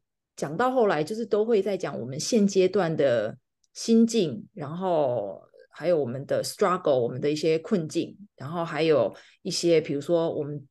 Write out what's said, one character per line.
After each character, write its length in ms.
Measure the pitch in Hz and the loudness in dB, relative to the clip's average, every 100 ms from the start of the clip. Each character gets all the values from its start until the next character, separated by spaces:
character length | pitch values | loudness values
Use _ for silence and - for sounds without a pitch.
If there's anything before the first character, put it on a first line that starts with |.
| _ _ _ - | _ _ _ -8
讲 180 | 160 | -6
到 160 | 165 254 | -2 0
后 160 | 262 214 | 2 2
来， 160 | 156 | 2
就 140 | 156 220 | -2 -6
是 80 | |
都 220 | 233 208 220 | -2 0 2
会 160 | 220 | 2
在 160 | 208 190 | 0 -2
讲 200 | 165 135 | -6 -8
我 60 | |
们 160 | 120 135 | -8 -8
现 260 | - 233 202 | 0 2 4
阶 220 | 196 180 | 4 2
段 260 | 202 170 | 2 0
的 440 | 151 139 120 104 - _ _ _ | 2 2 2 -2 -6 _ _ _
心 340 | - - 226 233 | -8 2 4 6
境， 400 | 226 165 110 - | 2 -2 -4 -12
然 240 | - 139 170 | -12 -10 -6
后 640 | 190 165 139 120 101 50 - _ _ | 0 2 2 0 -4 -10 -18 _ _
还 180 | - 151 | -6 0
有 100 | 170 | 0
我 60 | |
们 200 | 127 131 139 | 0 -4 -4
的 160 | 131 | -2
struggle， 540 | - - 196 180 170 131 | -2 0 0 2 2 2
我 100 | 120 | 0
们 120 | 127 | -2
的 100 | 147 | -4
一 40 | |
些 240 | 151 160 160 | -2 0 0
困 280 | - 208 156 | 0 -2 -2
境， 280 | 170 135 - - - | -4 -6 -8 -20 -16
然 140 | 131 | -10
后 140 | 170 | -6
还 180 | 165 151 | -4 0
有 320 | 160 143 104 - - _ | 4 4 2 -2 -20 _
一 80 | 190 | -8
些， 300 | 165 170 165 | -2 2 2
比 140 | 156 | 2
如 60 | 143 | -4
说 300 | 147 170 165 | 0 0 0
我 80 | 131 | -4
们 180 | 143 147 - | -6 -8 -14